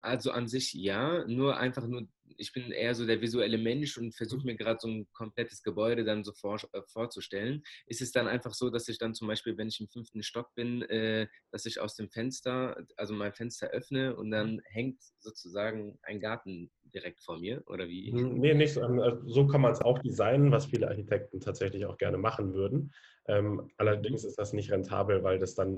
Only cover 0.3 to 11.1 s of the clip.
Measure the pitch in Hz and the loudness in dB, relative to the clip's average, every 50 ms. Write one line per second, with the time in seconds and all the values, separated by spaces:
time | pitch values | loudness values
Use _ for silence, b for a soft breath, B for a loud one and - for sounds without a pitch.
0.3 | - 120 120 113 117 131 127 - - - 95 98 98 104 127 151 170 175 - - | -2 -2 -2 -2 -2 -2 -2 -4 -4 -2 -2 0 0 2 0 0 0 0 0 0
1.3 | 117 123 135 139 131 - 123 127 127 - 117 113 123 123 113 95 _ _ _ - | 0 2 4 2 2 2 0 -2 -2 -2 -4 -4 -4 -6 -6 -10 _ _ _ -20
2.3 | - - - - - 127 123 120 92 - 107 117 123 113 120 110 113 110 113 117 | -14 -12 -10 -8 -8 -8 -6 -6 -2 -2 0 0 0 0 2 2 2 2 2 0
3.3 | 110 123 107 107 113 113 113 113 120 139 151 139 - 120 117 113 113 - 117 110 | 2 2 2 4 2 2 2 2 0 0 -2 -4 -4 -6 -8 -8 -6 -6 -6 -4
4.3 | 117 127 139 127 117 104 107 110 113 113 - 113 113 110 107 - - - 117 110 | -4 -4 -4 -4 -4 -2 0 -2 -2 -2 -2 -6 -6 -6 -6 -10 -10 -12 -12 -8
5.3 | - - 117 117 - - - 107 95 98 107 113 120 117 113 107 107 107 101 104 | -6 -6 -6 -6 -6 -8 -6 -4 -2 0 2 2 2 2 0 0 0 -2 -2 -6
6.3 | 104 - - 101 104 107 - - - 98 98 _ - 113 113 - - 98 - - | -10 -8 -6 -6 -4 -6 -6 -8 -10 -10 -12 _ -6 -6 -6 -6 -6 -10 -10 -6
7.3 | - 98 104 120 143 151 147 B B B B B - 113 131 123 - 123 120 104 | -6 -4 -2 -2 -4 -4 -8 B B B B B -8 -6 -6 -2 0 0 0 2
8.3 | 110 123 - 123 107 - 127 123 113 120 - - 110 - 117 113 113 - 117 107 | 0 -2 -2 -4 -6 -2 -2 -2 -2 -2 -4 -6 -6 -4 -4 -4 -4 -4 -4 -4
9.3 | 107 107 - 117 107 104 107 113 110 - 107 101 - 123 120 - - 110 104 - | -4 -4 -2 -4 -4 -4 -4 -6 -6 -8 -8 -10 -10 -12 -14 -12 -10 -10 -8 -6
10.3 | - 117 120 - - - 117 120 120 120 117 - 107 113 110 110 | -6 -8 -8 -8 -6 -6 -4 -2 -2 -2 -2 -2 0 0 2 2